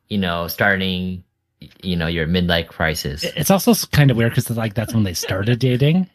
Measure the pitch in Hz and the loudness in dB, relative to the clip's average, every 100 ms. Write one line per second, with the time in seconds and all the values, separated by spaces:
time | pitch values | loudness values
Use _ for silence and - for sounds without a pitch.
0 | _ 104 92 85 85 - 104 95 95 92 | _ -4 -2 -2 -6 0 2 2 0 -4
1 | 92 90 - _ _ _ - _ 92 87 | -6 -8 -14 _ _ _ -20 _ -4 -2
2 | 82 85 78 90 87 85 80 - 82 78 | -2 -2 0 0 2 0 -2 -4 -2 -2
3 | 71 76 - - 151 190 240 233 - - | -6 -6 -8 -4 2 2 4 2 2 4
4 | 139 117 117 123 - 117 110 110 107 113 | 4 4 2 0 -2 -4 -4 -4 -2 0
5 | 98 85 - 95 104 120 127 123 143 175 | 0 -2 -4 -2 0 0 2 2 4 2
6 | 180 | 0